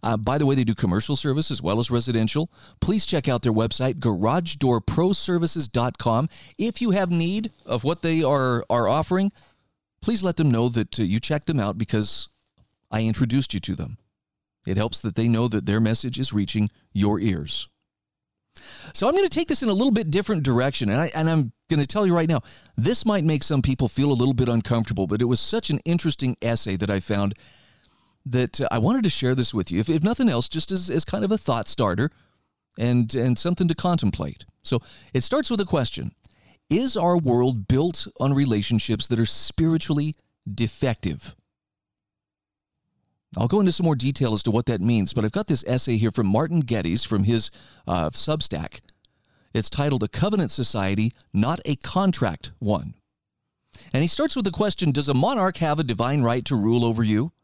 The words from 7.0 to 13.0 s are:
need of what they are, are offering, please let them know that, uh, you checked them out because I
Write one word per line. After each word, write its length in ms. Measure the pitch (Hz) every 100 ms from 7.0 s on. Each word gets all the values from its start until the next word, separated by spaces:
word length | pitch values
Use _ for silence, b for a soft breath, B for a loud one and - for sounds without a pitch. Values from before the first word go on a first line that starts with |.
| 185
need 400 | 170 170 202 220 _
of 200 | - 117
what 180 | 131 170
they 220 | 170 160
are, 400 | 147 143 131 120 -
are 200 | 120 104
offering, 420 | 139 156 180 196 b b b b _ _ _
please 220 | - 226
let 120 | 185 170
them 140 | 156
know 180 | 113 120
that, 280 | 117 104 -
uh, 60 |
you 160 | 98 107
checked 260 | - 147 -
them 140 | 151
out 180 | 101 104
because 500 | 110 110 104 - - _ _ _ _ _ _
I 140 | 110